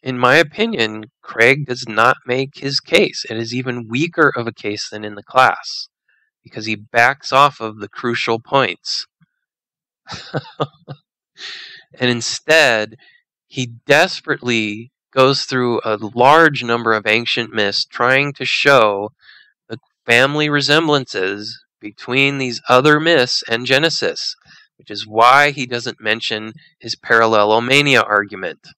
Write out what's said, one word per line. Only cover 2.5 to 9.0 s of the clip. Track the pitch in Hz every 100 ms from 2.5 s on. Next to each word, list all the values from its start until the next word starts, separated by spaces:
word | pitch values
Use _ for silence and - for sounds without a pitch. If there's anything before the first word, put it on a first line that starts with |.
| -
his | 139 139
case. | - 170 196 - -
It | 110
is | 113
even | 123 127 123 113
weaker | 120 170 170 147 123
of | 117
a |
case | 113 107 104 -
than | 107
in | 107 104
the |
class, | - 127 127 87 - - - _ _ _ _ _
because | - - 110
he | 107
backs | 107 120 120 139 -
off | 135 143 -
of | 110 107
the | 101
crucial | - 123 117 - 113
points. | - 139 117 87 - -